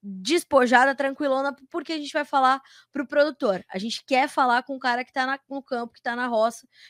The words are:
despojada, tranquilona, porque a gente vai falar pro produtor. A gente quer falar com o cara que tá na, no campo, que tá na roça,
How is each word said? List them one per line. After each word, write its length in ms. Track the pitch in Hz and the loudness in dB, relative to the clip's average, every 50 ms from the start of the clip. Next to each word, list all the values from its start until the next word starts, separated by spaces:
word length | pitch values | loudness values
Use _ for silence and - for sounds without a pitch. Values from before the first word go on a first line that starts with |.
despojada, 920 | - 202 190 190 185 220 330 349 - - 294 262 247 226 254 247 262 277 269 | -16 -14 -12 -8 -4 -2 -2 -2 0 2 2 2 4 6 6 6 6 4 2
tranquilona, 600 | 269 277 269 269 - 302 277 262 269 277 277 277 - 269 - | 0 -2 -4 -2 -2 -2 0 0 0 -2 -2 -6 -8 -12 -10
porque 240 | - 339 - - 330 | -10 -8 -6 -6 -6
a 40 | |
gente 140 | 311 294 277 | -8 -6 -6
vai 140 | - 311 294 | -4 -4 -4
falar 340 | - - 277 262 254 262 269 - - - - _ _ | 0 0 2 4 4 2 0 -4 -12 -20 -20 _ _
pro 160 | - 277 285 | -8 -8 -6
produtor. 560 | - 294 294 285 311 254 - - 220 190 180 - - | 0 2 2 2 2 0 -2 -2 -2 -2 -2 -6 -10
A 80 | - | -10
gente 260 | 190 202 233 - - - | -8 -6 -8 -8 -10 -4
quer 240 | - 269 254 277 | 0 2 2 2
falar 360 | 285 - 311 269 302 - - - | 2 2 2 2 2 2 0 0
com 120 | - 277 | -4 -8
o 40 | 254 | -4
cara 260 | - 254 240 247 254 | -2 -2 -2 -2 -4
que 80 | - - | -6 -4
tá 140 | 269 262 | -4 -2
na, 120 | 262 269 269 _ | -2 -4 -6 _
no 140 | - 269 277 | -10 -12 -12
campo, 320 | 262 - 262 233 240 233 _ | -8 -6 -6 -6 -6 -8 _
que 80 | _ | _
tá 140 | - 254 233 | -8 -6 -4
na 100 | 240 247 | -4 -4
roça, 400 | 247 240 214 220 233 233 - - _ _ - - | -2 0 2 2 0 0 -4 -16 _ _ -20 -20